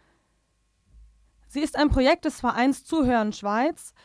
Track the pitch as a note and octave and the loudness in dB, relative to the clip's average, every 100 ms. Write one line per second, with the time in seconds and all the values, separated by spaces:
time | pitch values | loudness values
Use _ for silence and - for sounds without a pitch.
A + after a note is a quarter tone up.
0 | _ _ _ _ _ _ _ _ _ - | _ _ _ _ _ _ _ _ _ -20
1 | - _ _ _ _ C#4+ D4+ - D4 C#4 | -20 _ _ _ _ -4 -4 0 2 4
2 | C4 E4+ D#4 - B3 - C4 C4+ - D#4+ | 2 2 -2 -4 -4 0 0 0 -4 0
3 | B3+ A#3+ G#3+ G#3 G3+ G#3+ C#4+ - - _ | 2 2 0 -4 -4 0 -2 -4 -14 _